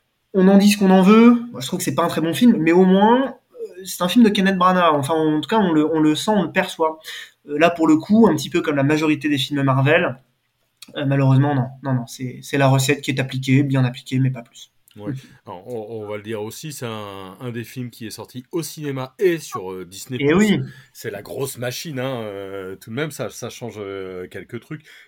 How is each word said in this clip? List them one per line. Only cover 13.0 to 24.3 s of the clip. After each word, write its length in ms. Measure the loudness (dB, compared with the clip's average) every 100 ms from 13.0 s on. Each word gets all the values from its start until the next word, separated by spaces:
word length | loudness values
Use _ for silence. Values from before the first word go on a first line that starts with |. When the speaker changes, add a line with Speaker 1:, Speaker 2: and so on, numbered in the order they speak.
Speaker 2:
qui 100 | -2
est 80 | -4
appliquée, 440 | -4 -6 0 2
bien 200 | 2 0
appliquée, 360 | -2 -4 -8 -4
mais 120 | -2
pas 120 | -4
plus. 300 | -12 _ -20 _ _ -16
Speaker 1:
Ouais. 140 | -12
Speaker 2:
Mm. 40 | -12 -14 _ -18
Speaker 1:
Alors, 220 | -18 -12
on, 340 | -12 -10 -12
on 40 | -10
va 120 | -10
le 40 |
dire 200 | -8 -8
aussi, 280 | -8 -12 -14
c'est 140 | -12
un, 540 | -10 -10 -10 -12 -16 -14
un 100 | -12
des 140 | -10
films 240 | -12 -12 -14
qui 180 | -12 -14
est 40 |
sorti 340 | -14 -16 -18 -10
au 100 | -8
cinéma 520 | -8 -10 -10 -8 -10 -2
et 200 | 0 0
sur, 340 | -6 -12 -10
euh, 140 | -12 -12
Disney 320 | -16 -10 -2
plus. 100 | 2
Speaker 2:
Eh 60 |
oui. 260 | 4 4 2 -2 -10 -20
Speaker 1:
C'est 180 | -16 -12
la 120 | -12
grosse 340 | -12 -10 -10 -8
machine, 420 | -8 -8 -10 -8
hein, 220 | -6 -6
euh, 560 | -8 -10 -12 -12 -12 -14
tout 140 | -12
de 40 |
même, 160 | -8 -8
ça, 200 | -8 -10
ça 180 | -10 -14
change, 280 | -14 -14 -12
euh, 480 | -12 -10 -10 -12
quelques 320 | -12